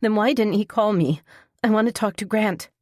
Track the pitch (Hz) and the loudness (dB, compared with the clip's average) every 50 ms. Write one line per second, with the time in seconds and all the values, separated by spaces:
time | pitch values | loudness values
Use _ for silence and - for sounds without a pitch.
0 | - 226 214 220 208 233 294 262 226 214 185 202 214 - - - 220 208 208 185 | 0 0 0 2 2 2 2 2 0 0 0 -2 -2 -2 -2 -2 0 0 2 2
1 | 165 131 151 147 _ _ - - - _ _ _ - 240 214 214 220 233 226 - | 2 0 0 -2 _ _ -20 -20 -20 _ _ _ 0 2 2 2 2 0 -2 -2
2 | - 208 196 - 214 190 - 220 214 214 180 - - - _ _ | -4 -4 -4 -4 -8 -4 -2 0 0 0 -2 -4 -8 -16 _ _